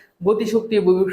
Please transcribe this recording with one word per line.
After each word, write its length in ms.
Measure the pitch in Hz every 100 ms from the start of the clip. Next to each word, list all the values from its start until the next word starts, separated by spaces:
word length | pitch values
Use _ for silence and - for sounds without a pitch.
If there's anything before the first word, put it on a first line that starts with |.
| _ _ 175
গতিশক্তি 520 | 220 233 220 220 214
ও 40 |
বিভব 280 | 180 185 190